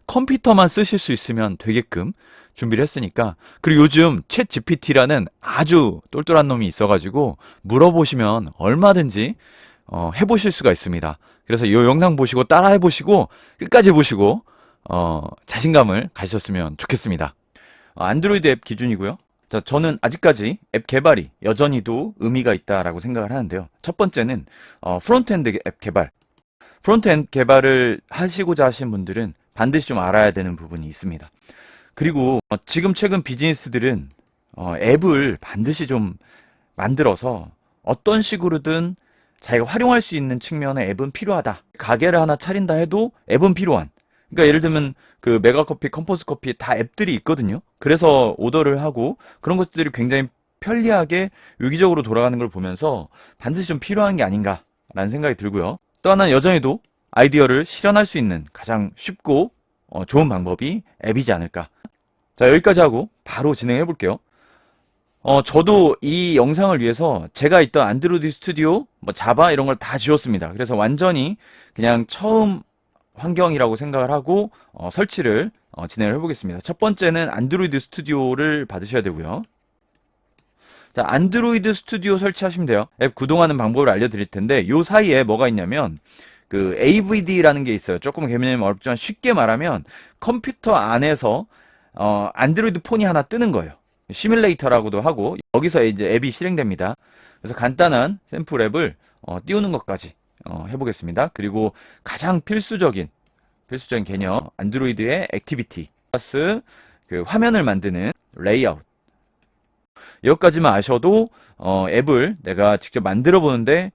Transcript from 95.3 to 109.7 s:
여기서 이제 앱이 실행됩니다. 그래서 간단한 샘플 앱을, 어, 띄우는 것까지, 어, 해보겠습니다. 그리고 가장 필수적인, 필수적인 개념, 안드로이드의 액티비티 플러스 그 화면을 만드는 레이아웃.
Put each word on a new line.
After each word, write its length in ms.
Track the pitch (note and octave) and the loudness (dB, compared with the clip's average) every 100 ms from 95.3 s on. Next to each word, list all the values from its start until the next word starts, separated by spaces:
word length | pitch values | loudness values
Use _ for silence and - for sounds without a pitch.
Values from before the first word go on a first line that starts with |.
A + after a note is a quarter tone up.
| F3+ - - | -6 -2 -2
여기서 280 | E3 D#3 | 0 2
이제 300 | A2+ G2+ G2 | 2 0 0
앱이 160 | A#2 C3 | 0 -2
실행됩니다. 680 | - F3+ E3+ A2+ E2+ F#2+ A#2+ _ _ _ _ | -6 -6 -4 -4 -4 -6 -8 _ _ _ _
그래서 140 | G#2+ B2 | -14 -4
간단한 640 | A#2+ C3 F3 B2+ C#3+ G3+ - | -4 2 2 2 0 -4 -12
샘플 340 | - D#3+ C#3 | -12 -6 -2
앱을, 340 | A2 D3 D3 - _ _ | 0 0 -4 -6 _ _
어, 160 | - F2+ | -14 -12
띄우는 280 | - G3+ G3+ | -4 -4 -2
것까지, 420 | C#3+ - F#2+ E2+ _ _ _ - | -4 -8 -10 -12 _ _ _ -16
어, 220 | F2 G2+ | -14 -10
해보겠습니다. 640 | C3+ B2+ G2+ E2+ E2+ D#3 | -8 -6 -8 -6 -4 -4
그리고 400 | - G2+ G#2+ A2 - - _ | -4 -6 -2 -2 -4 -20 _
가장 360 | - - E3+ F3+ | -16 -8 -2 -2
필수적인, 720 | - G#3+ - G#3+ E3+ F#2+ - _ _ _ _ _ - | -2 -6 -6 -2 0 -2 -10 _ _ _ _ _ -16
필수적인 360 | B2+ - A#2+ | -14 -6 -6
개념, 360 | F#2+ G2 F#2 G#2+ - - | -4 -4 -2 -4 -6 -8
안드로이드의 720 | G2+ C3 C3 G#2 A2+ E3 - | -6 -2 -4 -2 -4 -4 -4
액티비티 580 | G2+ - B2 A2+ - D#2 _ - | -8 -8 -10 -10 -12 -16 _ -10
플러스 500 | B2 - C#3 E3+ A3 - _ _ _ - | -10 -6 -4 -2 -4 -8 _ _ _ -10
그 160 | F2 F2 | -8 -4
화면을 380 | G#3+ A#3 A3 | 0 0 2
만드는 480 | C3+ G2 G2 F2+ G#2 - _ - | 0 -2 -4 -4 -6 -8 _ -6
레이아웃. 480 | F#2+ A#2+ A2+ D2+ _ _ _ _ _ _ _ _ _ | 0 2 0 -4 _ _ _ _ _ _ _ _ _